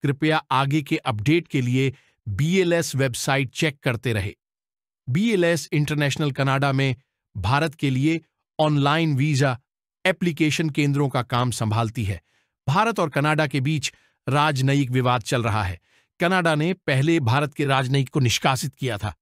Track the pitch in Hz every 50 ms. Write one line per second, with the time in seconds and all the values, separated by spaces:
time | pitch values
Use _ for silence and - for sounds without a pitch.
0 | - 143 139 - - 156 156 156 - _ 135 127 139 139 143 156 143 - 156 151
1 | - 135 120 104 104 139 151 175 170 - - 147 127 123 123 131 135 135 131 -
2 | _ _ _ _ _ - 101 92 139 160 180 190 185 170 170 170 160 - - 131
3 | 135 131 120 - - - 139 135 139 120 _ - - 156 143 _ _ 139 123 110
4 | - 127 113 107 92 98 - _ _ _ _ _ _ _ _ _ _ _ _ _
5 | _ - 123 160 208 233 220 190 175 170 170 160 143 - - 151 151 143 156 147
6 | 147 143 135 - 160 147 131 - 139 139 131 135 139 143 135 135 135 135 127 -
7 | _ _ _ _ _ _ _ 107 90 95 127 143 156 165 135 _ - 139 131 127
8 | 135 156 165 165 160 _ _ _ _ _ _ _ 156 156 151 147 139 139 147 160
9 | 165 160 147 127 139 156 151 127 143 139 127 120 _ _ _ _ _ _ _ _
10 | _ 185 190 _ - 175 156 139 160 151 139 - 170 160 139 - 147 143 139 143
11 | 147 135 - 139 120 - - 120 123 123 110 - 117 107 104 113 120 110 110 131
12 | 113 95 101 87 _ _ _ _ _ _ _ _ _ - 135 180 214 226 226 202
13 | 185 156 - 147 139 151 151 151 156 143 - 143 127 143 160 151 - - - _
14 | _ _ _ _ _ - 127 143 147 156 151 131 131 135 139 143 143 123 123 131
15 | 127 123 123 123 - - - 123 113 113 101 107 101 92 90 82 _ _ _ _
16 | _ _ _ _ 175 170 190 185 175 165 156 147 151 170 190 185 _ - 143 131
17 | 135 156 170 165 143 113 123 139 147 143 - - 147 135 139 131 135 123 135 139
18 | 135 - _ 156 135 120 - - - 156 135 123 - 143 - _ - 127 113 98
19 | - 104 95 _